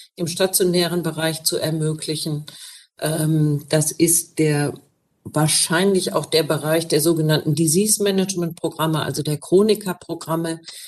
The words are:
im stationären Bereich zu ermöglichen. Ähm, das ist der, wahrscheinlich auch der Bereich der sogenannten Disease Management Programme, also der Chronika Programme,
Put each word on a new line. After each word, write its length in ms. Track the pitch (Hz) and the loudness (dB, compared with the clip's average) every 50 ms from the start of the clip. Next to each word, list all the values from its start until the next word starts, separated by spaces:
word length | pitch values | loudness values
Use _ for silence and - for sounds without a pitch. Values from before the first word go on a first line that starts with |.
| - - _ | -20 -16 _
im 120 | - 175 | -8 -6
stationären 760 | 165 175 - 190 190 190 - 196 180 175 180 175 165 175 175 | -4 -2 -2 0 0 2 2 2 2 2 2 0 0 0 -2
Bereich 420 | 156 165 151 156 160 160 160 156 - | -2 -4 -2 -2 -2 -2 -2 -2 -2
zu 140 | - - | -2 -2
ermöglichen. 880 | - - 160 160 160 156 156 160 156 - - 156 156 - 160 151 147 151 - - - - - - - - _ _ - | -2 -2 -2 -2 -2 -2 -2 -2 -4 -6 -6 -6 -6 -4 -6 -6 -6 -8 -10 -16 -20 -20 -20 -20 -20 -20 _ _ -6
Ähm, 680 | - 151 160 165 156 156 160 156 151 151 147 139 143 - | -4 -2 -2 0 0 2 2 4 2 2 2 0 -2 0
das 220 | 160 156 151 - | 0 0 2 0
ist 460 | 185 - 165 170 - - - - _ | 0 2 2 4 4 2 -2 -2 _
der, 380 | - 156 151 147 147 147 139 - - - _ _ _ _ _ _ _ - | 0 0 2 2 2 0 -2 -4 -8 -14 _ _ _ _ _ _ _ -12
wahrscheinlich 880 | - - 151 156 151 - - - - 170 170 190 202 190 185 180 190 - | -4 0 0 2 2 2 0 0 2 2 2 4 4 2 2 0 0 -2
auch 120 | 156 143 | -4 -2
der 160 | - - 160 | 0 0 0
Bereich 460 | 156 143 160 143 139 151 160 165 165 | 2 0 -2 -2 0 0 0 0 0
der 120 | 165 160 156 | 0 0 2
sogenannten 540 | 147 170 165 160 160 156 156 143 - 156 147 | 2 2 2 2 2 2 2 2 2 0 0
Disease 480 | 165 165 156 147 185 214 214 208 - | 2 2 4 4 4 2 2 2 2
Management 540 | 202 202 190 190 185 196 190 175 175 165 165 | 2 2 2 2 0 -2 -2 -4 -4 -4 -4
Programme, 480 | - - 160 - - 156 160 156 147 - | -6 -6 -6 -4 -2 -2 0 0 0 -2
also 180 | - 139 156 | -4 -4 -4
der 160 | 143 151 151 | -4 -4 -4
Chronika 560 | 147 - - 170 190 208 220 202 214 - 190 175 | -6 0 2 4 6 6 4 2 0 -2 -6 -8
Programme, 680 | - - - 165 165 - 160 165 165 170 165 165 165 - - - - - | -8 -10 -12 -12 -8 -6 -4 -4 -4 -4 -4 -6 -8 -10 -16 -18 -18 -18